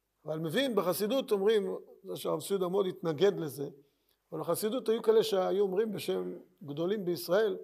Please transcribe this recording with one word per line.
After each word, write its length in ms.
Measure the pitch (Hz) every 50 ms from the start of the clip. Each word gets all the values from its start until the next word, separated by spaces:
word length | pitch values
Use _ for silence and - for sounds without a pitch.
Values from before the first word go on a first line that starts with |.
| _ _ _ _ _
אבל 120 | 151 156 160
מבין, 360 | 165 160 151 247 277 262 220
בחסידות 580 | 196 165 180 170 - 208 202 262 269 269 - 214
אומרים, 440 | 196 190 214 226 208 190 185 185 - - - - - -
זה 120 | 185 180
שהרב 260 | 147 - 170 165 160 147
ציודה 260 | - 196 190 185 175
מאוד 180 | 180 202 196
התנגד 520 | 185 - - - 165 156 135 190 202 175 165
לזה, 300 | 165 143 120 139 139 151 - - - _ _ _ _ _ _ _ _ _ 165
אבל 80 | 160
בחסידות 480 | 147 165 170 - 202 220 220 262 - 220
היו 140 | 220 233 -
כאלה 200 | 220 220 226 180
שהיו 400 | - 196 185 185 180 180 196 208
אומרים 300 | 190 180 196 233 220 190
בשם 420 | 170 - - 185 185 180 - 180 175 - - _ _ -
גדולים 420 | 139 143 156 170 185 220 220 180
בישראל, 520 | 175 170 139 - - 175 208 226 202 190 -